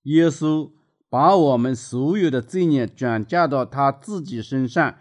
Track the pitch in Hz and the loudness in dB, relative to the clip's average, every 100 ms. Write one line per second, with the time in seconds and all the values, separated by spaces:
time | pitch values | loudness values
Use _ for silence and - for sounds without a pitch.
0 | 135 156 165 143 156 156 147 _ _ _ | 0 4 4 2 -2 -2 -4 _ _ _
1 | - 123 160 196 147 123 127 120 - 123 | -6 2 4 4 4 2 0 -4 -6 -4
2 | 143 208 170 127 117 185 170 139 113 - | -2 0 0 -2 -4 -2 0 0 -2 -4
3 | 127 110 104 175 160 135 123 135 139 143 | -4 -4 -2 0 0 -2 -4 0 0 -2
4 | - 196 143 117 107 135 127 170 135 - | -8 -10 -8 -10 -6 -4 -2 0 -2 -4